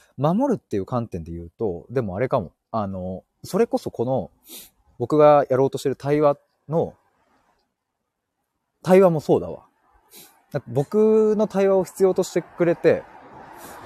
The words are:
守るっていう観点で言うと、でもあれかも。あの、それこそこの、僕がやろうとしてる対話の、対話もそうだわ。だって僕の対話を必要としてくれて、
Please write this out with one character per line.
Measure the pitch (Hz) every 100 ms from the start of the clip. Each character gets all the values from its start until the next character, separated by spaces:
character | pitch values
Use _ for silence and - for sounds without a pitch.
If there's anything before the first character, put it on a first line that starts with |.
| _ -
守 | 143 190 285 214
る |
っ |
て | _ 104
い |
う | 95
観 | 123 113
点 | 90
で | 80
言 | 85 85
う | -
と、 | 110 85 -
で | 123
も | 107
あ | 90
れ | 127
か | 135
も。 | 80 _ _
あ | 113 101
の、 | 95 90 92 - _
そ | - 185
れ | 233
こ | 254
そ | -
こ | -
の、 | 120 131 85 _ - - - _ _ -
僕 | 120 151
が | 147 147 -
や | 127
ろ | 135
う |
と | 131
し |
て | 139
る | 127
対 | 135 147
話 | 147 - _ _ -
の、 | 160 110 - _ _ _ _ _ _ _ _ _ _ _ _ _ _ _ _ _ _
対 | - 190
話 | 190
も | 156
そ | - 135
う |
だ | 85
わ。 | - - _ _ _ _ - - _ _
だ | 143
っ |
て | -
僕 | 123 143 208 214 220 214 214
の | 214
対 | 190 196
話 | 190
を |
必 | 175 -
要 | 190
と | 185
し | 180
て | 180
く | - -
れ | 175 165
て、 | 165 107 - - - - - - - -